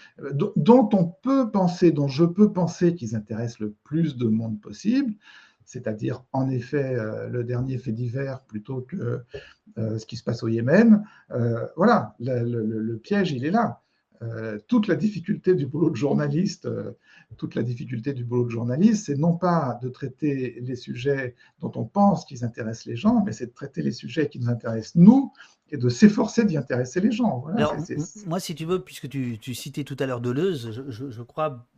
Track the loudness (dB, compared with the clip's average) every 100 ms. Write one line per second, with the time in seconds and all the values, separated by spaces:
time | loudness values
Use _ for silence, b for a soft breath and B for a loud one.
0 | b -14 -8 -4 -2 4 8 8 8 4
1 | 2 -2 0 2 2 2 0 4 4 4
2 | 0 2 2 4 4 4 -2 0 0 0
3 | -4 -6 -6 -6 -6 -6 -8 -10 -6 -2
4 | -2 0 0 0 -2 -8 -10 -6 -2 0
5 | 0 -6 b b b b _ -10 -6 -4
6 | -4 -6 -6 -2 -2 -2 -2 -2 -2 -2
7 | -4 -6 -6 -6 -4 -4 -4 -6 -6 -4
8 | -4 -4 -6 -8 -12 -12 -8 -8 -8 -6
9 | -6 -6 B -16 B B -14 -6 -4 -4
10 | -8 -8 -6 -4 -2 0 4 6 8 6
11 | B B -8 -2 0 -2 -4 2 4 4
12 | 2 -6 -4 -2 -2 -2 -2 -2 -4 -6
13 | -2 0 0 -2 0 0 0 -4 _ _
14 | _ _ -10 -8 -8 -10 0 2 2 0
15 | 0 -4 -6 -2 2 2 0 0 0 2
16 | 0 0 0 0 -2 -4 -8 -6 -8 -12
17 | b b _ -12 -8 -4 -4 -6 -8 -8
18 | -6 -6 -4 -2 -2 -2 -2 4 4 4
19 | -2 0 0 2 2 2 0 -4 -8 -8
20 | -10 -4 -2 -2 -4 -6 -8 -8 -8 -4
21 | -2 -2 -4 b b _ -10 -8 -4 2
22 | 4 2 -4 -8 -8 -6 -8 -8 -10 -2
23 | 2 2 2 -4 -10 -12 -12 -6 -6 -6
24 | -6 -4 -4 -2 -4 -2 -4 -6 -2 8
25 | 10 10 6 B B _ _ -2 0 6
26 | 6 6 0 0 0 0 -2 -2 -2 0
27 | 0 2 0 -2 -4 0 0 -2 -6 -6
28 | -8 -10 -6 -6 -6 -8 -4 -4 -6 -14
29 | -10 -6 -6 -6 -10 -10 -10 -10 -8 -4
30 | -4 -4 -4 -2 -2 -2 -8 -10 -12 -12
31 | -12 -12 -12 -6 -6 -6 -16